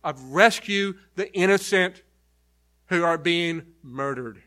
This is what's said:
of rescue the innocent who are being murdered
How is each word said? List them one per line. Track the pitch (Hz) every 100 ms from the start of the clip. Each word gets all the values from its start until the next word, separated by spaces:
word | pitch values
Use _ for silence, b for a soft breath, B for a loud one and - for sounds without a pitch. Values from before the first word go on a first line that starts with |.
of | 165 135 131
rescue | 147 220 - - 202 196 190 b -
the | 196
innocent | 190 185 196 196 190 180 - _ _ _ _ _ _ _ _ _
who | 180
are | 170 165
being | 160 170 170 165 165 _
murdered | 139 127 139 127 117 98